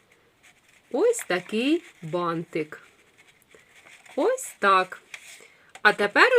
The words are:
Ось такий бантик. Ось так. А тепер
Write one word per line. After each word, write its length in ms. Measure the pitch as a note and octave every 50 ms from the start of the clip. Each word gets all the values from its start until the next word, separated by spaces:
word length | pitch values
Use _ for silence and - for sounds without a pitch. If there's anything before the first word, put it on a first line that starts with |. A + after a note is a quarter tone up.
| _ _ _ _ _ _ _ _ _ _ _ _ _ _ _ _ _ _
Ось 340 | - C4 G4 A#4+ A4+ - - -
такий 560 | F3 F3+ F3+ - - G#3+ B3 C#4 D#4 F4 - - - _
бантик. 800 | - D#3 D#3 F3 F3 E3+ E3 E3 E3+ - - E3+ D3+ D#3 - - - - _ _ _ _ _ _ _ _ _ _ _ _ _ - _ _ _ _ - - - - - - -
Ось 400 | - D4 G#4+ C5 C5 - - - -
так. 420 | - G3+ G3 F#3 F#3 F3+ - - - _ - - - - - - - - _ _ _ _ - -
А 120 | - G#3+ G3+
тепер 360 | - G#3 G3 - D4 F4+ B4 B4+